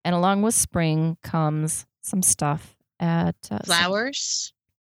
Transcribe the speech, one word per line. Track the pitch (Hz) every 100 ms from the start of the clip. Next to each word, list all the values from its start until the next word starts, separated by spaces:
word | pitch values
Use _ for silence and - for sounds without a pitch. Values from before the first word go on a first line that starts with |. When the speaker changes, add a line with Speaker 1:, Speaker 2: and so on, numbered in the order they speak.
Speaker 1:
And | 170
along | 175 185 196
with | 220 -
spring | - 175 160 156 165 165
comes | - 165 156 156 156 - - _
some | - 190
stuff | - - 147 156 - _ _ -
at, | 165 165 170 - -
uh, | 208
some | -
Speaker 2:
Flowers. | 170 180 202 254 277 - - - _ _ _